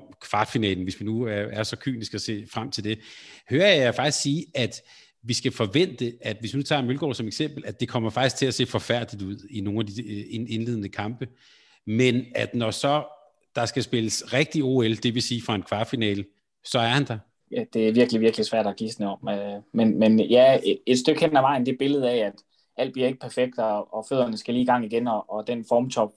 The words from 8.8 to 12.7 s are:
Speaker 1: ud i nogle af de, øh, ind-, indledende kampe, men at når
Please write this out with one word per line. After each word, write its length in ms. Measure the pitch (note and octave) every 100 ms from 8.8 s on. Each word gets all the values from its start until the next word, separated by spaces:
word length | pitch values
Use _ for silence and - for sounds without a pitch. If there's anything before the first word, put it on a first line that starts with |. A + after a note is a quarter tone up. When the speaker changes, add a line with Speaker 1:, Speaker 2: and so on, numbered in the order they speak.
| - A#2+ A2+ G2+
Speaker 1:
ud 240 | F#2+ G2+ -
i 120 | A2
nogle 180 | G2 G#2
af 60 | G#2
de, 340 | G2+ G#2+ G#2
øh, 60 | A2
ind-, 200 | A2+ A#2
indledende 400 | A2 A#2 A#2 G2
kampe, 380 | - G#2 A#2+ B2+ - _ _ _ _ -
men 400 | A2 B2+ A#2+ B2 A#2
at 200 | A2 A#2+
når 160 | A2+